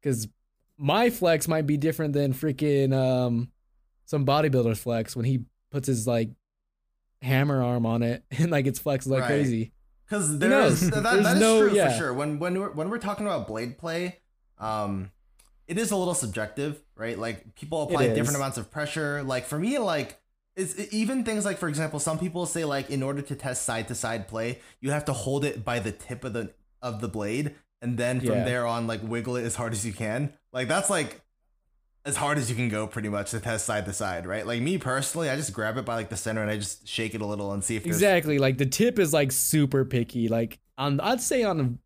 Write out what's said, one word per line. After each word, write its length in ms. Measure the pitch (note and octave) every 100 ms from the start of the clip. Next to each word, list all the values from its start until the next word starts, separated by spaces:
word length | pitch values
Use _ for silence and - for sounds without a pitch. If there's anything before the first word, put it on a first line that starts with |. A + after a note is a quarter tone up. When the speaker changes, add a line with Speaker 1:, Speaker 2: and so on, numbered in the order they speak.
Speaker 1:
'Cause 260 | D3 B2 G#2+ _ _ _ _ _
my 340 | C#3+ F3+ A#3+
flex 380 | A#3+ F3+ E3 D#3+
might 180 | D#3+ D3
be 100 | D3
different 360 | D3+ D#3+ D#3
than 180 | C#3+ C#3+
freaking, 640 | C3 D#3 C3+ D3+ C#3+ C3+
um, 560 | C3+ C3 B2+ B2 A#2 B2 _ _ _ _ _
some 200 | _ D3+
bodybuilder's 540 | C3+ C#3+ D#3 C3 A#2 A2
flex 380 | - A#2 A2 -
when 80 |
he 200 | A#2+ C3 A#2 _ _
puts 160 | C#3+ C#3
his, 180 | B2+ A2
like, 240 | A#2 A2+ - _ _ _ _ _ _ _ _
hammer 380 | B2+ C3 D3 C#3
arm 220 | B2 B2 A2+
on 160 | A#2
it 180 | A#2 A#2+ _
<laughs> 80 | C3+
and, 120 | E3+
like, 140 | D3+ C3+
it's 120 | -
flexed 300 | - C#3 C3
like 140 | C3
Speaker 2:
Right. 40 | B2+
Speaker 1:
crazy. 440 | C#3+ C#3 A2+ A2 _ _ _ _
Speaker 2:
'Cause 200 | G#3 D#3+
Speaker 1:
Who 80 | D3+
Speaker 2:
there's, 420 | G#3+ C4+ A#3 D#3+
Speaker 1:
knows? 80 | F3+
Speaker 2:
that, 120 | G#3+
Speaker 1:
There's 220 | G#3 A#3+
Speaker 2:
that 120 | G3 F3+
is 40 |
Speaker 1:
no, 260 | A3 A3 G#3+
Speaker 2:
true 80 | G3+
Speaker 1:
yeah. 140 | D#3+
Speaker 2:
for 80 | A#2
sure. 160 | D3
When, 240 | B2+ D3 D3+
when 200 | F3 F3+
we're, 120 | G3+
when 180 | D3 E3
we're 80 | A#3
talking 280 | G3+ G3+ G#3
about 200 | E3 G2+
blade 300 | A2 A#2+ -
play, 440 | E3 E3 F3+ F3+ _ _ _ _
um, 540 | A2 G#2+ G#2 G2 F#2+ _ _ _ _ _ _
it 100 | E3+
is 140 | A3+
a 60 | G3+
little 180 | F3+
subjective, 680 | F3 A#2 G2 G#2+ - C#3+ D3 _ _
right? 220 | A2+ A2
Like, 360 | A2+ G#2+ -
people 280 | - D3 D#3+
apply 220 | D3 E3+
Speaker 1:
It 40 | C3
Speaker 2:
different 160 | A2 C3
Speaker 1:
is. 40 | C#3+
Speaker 2:
amounts 200 | C3+ B2+
of 140 | A2
pressure. 520 | D#3 D3 D#3+ D3+ C#3+
Like, 220 | C3+ B2+
for 140 | - D3
me, 180 | F#3+ C#4
like, 400 | G#3 D#3+ B2 - _ _ _ -
it's, 180 | F#3 -
it, 140 | G#3
even 300 | G#3+ A3 C4
things 200 | A3+ G#3+
like, 140 | G3+ F#3+
for 100 | E3+
example, 320 | D3 D#3 D3+
some 180 | D#3 D#3+
people 280 | F3+ E3+ E3+
say, 180 | E3+
like, 240 | D#3 C#3 C3+
in 140 | C#3
order 180 | C3 C#3
to 140 | C#3+
test 320 | C#3 C#3 B2+ -
side 200 | A2+ A2+
to 60 |
side 340 | A#2+ A#2 A2+ G2
play, 320 | A2+ A2+ B2 - -
you 120 | C3
have 120 | D3
to 80 | D3
hold 320 | C3+ C3 C#3
it 180 | C#3+ -
by 160 | A2 A#2+
the 140 | G#2
tip 320 | G2+ - B2
of 80 | C3
the, 220 | A2+ G#2+ - _ _
of 220 | B2 A2
the 60 | A2+
blade, 460 | G#2 G#2 A#2 D3+ - _ _
and 160 | A#2+ A#2+
then 200 | A#2+ B2+
from 100 | A#2+
Speaker 1:
Yeah. 140 | A2 A#2+
Speaker 2:
there 200 | B2 A#2+
on, 200 | A#2 A#2
like, 160 | A2+
wiggle 340 | G#2+ A#2 A2+ B2
it 80 |
as 120 | A#2 -
hard 180 | A#2
as 100 | A2
you 80 | A2+
can. 400 | G#2 A2 A#2 C#3+ - _
Like, 140 | B2+ B2+
that's, 200 | E3 G3
like, 320 | F#3+ C#3 - _ _ _ _ _ _ _ _
as 120 | C#3+ -
hard 220 | C#3+ D3+
as 100 | A#2
you 80 | A#2+
can 140 | B2
go 160 | G#2+ A2
pretty 220 | A#2 G#2+
much 220 | G2+ G2
to 80 | A2+
test 260 | A#2 A2 -
side 180 | G#2+
to 80 | F#2+
side, 320 | G2 G2+ F2+
right? 220 | F2 G2+ G2
Like, 160 | A#2+
me 160 | B2+ F#3
personally, 500 | C3 C3 C3+ E3 D#3+
I 80 | C3+
just 160 | D3
grab 240 | G2 G#2+ G#2+
it 80 |
by, 100 | A2
like, 140 | A#2 G#2+
the 80 | G#2+
center 240 | - A2
and 100 | G#2+
I 60 | G#2+
just 320 | G#2 - -
shake 260 | - A2+
it 60 | A2
a 60 | G#2
little 260 | G#2 G2+
and 100 | G2+
see 140 | G2 A2+
if 60 |
there's 120 | E3+ D#3+
Speaker 1:
Exactly. 420 | G3+ F#3 D3+ D3
Like, 180 | C3+ C3
the 80 | C#3
tip 320 | - A3+ B3
is, 140 | F3
like, 180 | D3+ C#3
super 540 | - - D#3 C#3 C3+
picky. 420 | C3 B2+ A#2 B2 A2+
Like, 320 | A2+ A2+ - _ -
on, 220 | C#3 C#3
I'd 200 | F3+ B3
say 220 | - C4+
on 380 | A3 E3+ C3 B2